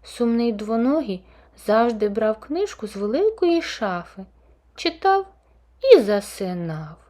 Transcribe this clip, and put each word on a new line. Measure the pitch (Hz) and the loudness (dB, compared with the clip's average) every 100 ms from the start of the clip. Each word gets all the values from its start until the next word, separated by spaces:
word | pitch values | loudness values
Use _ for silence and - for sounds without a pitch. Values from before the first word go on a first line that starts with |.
сумний | - - 233 233 233 | -20 -4 0 0 0
двоногий | 208 208 226 247 311 240 185 - - _ - - | -4 -4 -2 0 0 -4 -10 -12 -20 _ -12 0
завжди | 220 240 220 208 | 2 2 0 -2
брав | 202 220 220 | -2 -2 -4
книжку | - 311 403 - 208 | -6 -4 -4 -6 -12
з | 202 | -8
великої | 208 262 427 440 349 339 | -4 0 0 0 0 0
шафи, | - - 208 175 - - 190 _ _ _ _ | -2 -6 -6 -6 -10 -20 -20 _ _ _ _
читав | - 339 330 392 392 381 _ _ _ _ _ 539 | -8 -8 -2 0 0 -2 _ _ _ _ _ 8
і | 403 | 8
засинав. | 202 202 202 - 190 180 170 156 156 160 | 8 -2 -4 -10 -8 -6 -8 -10 -12 -20